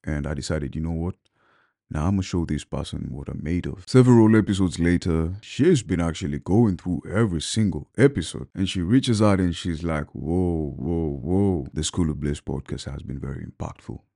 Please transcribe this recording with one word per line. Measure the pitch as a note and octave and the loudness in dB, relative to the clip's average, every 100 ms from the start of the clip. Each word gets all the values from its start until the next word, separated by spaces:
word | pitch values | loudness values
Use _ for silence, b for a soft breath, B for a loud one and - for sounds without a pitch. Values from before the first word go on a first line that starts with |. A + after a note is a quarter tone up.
And | D2 D2+ C#2+ | -4 -4 -4
I | D2 | -6
decided, | C2+ D#2 C#2+ D#2 | -4 -4 -4 -6
"You | |
know | D#2+ | -4
what? | E2 E2+ - _ _ _ _ _ _ _ | -4 -6 -8 _ _ _ _ _ _ _
Now | D2+ D#2+ | -4 0
I'ma | G2 | 0
show | F#2 F2 D#2 | 0 -2 -2
this | D2 | -4
person | - C#2 D2 C#2 C#2 | -4 -8 -6 -8 -8
what | C2+ C#2 | -10 -10
I'm | - | -8
made | D2 F2 D2+ | -4 -4 -4
of." | D#2+ - | -10 2
Several | B2+ B2 A#2+ A2 A2 | 6 8 8 8 6
episodes | G#2 G2 F#2 D#2+ | 4 2 0 2
later, | E2+ F2 F2+ D#2+ D#2+ G2 | 2 2 2 0 -2 -6
she's | - - D3+ D#3 | -10 0 4 4
been | - F2 | 2 0
actually | E2+ D#2+ D#2+ C#2+ | 0 -2 -6 -6
going | - G2+ A#2 E2+ | 2 4 4 2
through | F2+ F2 - | -2 -4 -2
every | F2+ A2+ E2 | 0 0 0
single | - - G#2 D2 - - | -2 0 0 -2 -8 2
episode. | C#3 G2 D#2+ - C2+ - | 4 4 -6 -10 -12 -4
And | F#2 | -4
she | F#2+ | -2
reaches | F2 B2+ B2+ G#2+ | 2 2 2 2
out | G#2+ F#2+ | 4 4
and | F2+ E2 | 2 0
she's | F2+ D#2+ | -6 -4
like, | E2 D#2 C#2+ - | -4 -4 -6 -8
"Whoa, | C#2+ F2 F2+ E2 D2+ C2+ | -2 0 0 -2 -4 -6
whoa, | C#2 E2+ D#2+ C#2+ | -4 -2 -2 -4
whoa. | C2 F#2 G2+ F2 C2+ | -2 2 2 0 -4
The | D#2 | -6
School | D2+ - E2 | -4 0 0
of | C#2+ | 0
Bliss | C#2+ C#2+ | -4 -4
podcast | - C#2 - C2+ - | -6 -8 -8 -10 -10
has | C#2+ | -12
been | - C2+ | -10 -10
very | C2+ C#2 D#2 | -8 -10 -12
impactful | _ - - - A1+ _ | _ -12 -12 -16 -16 _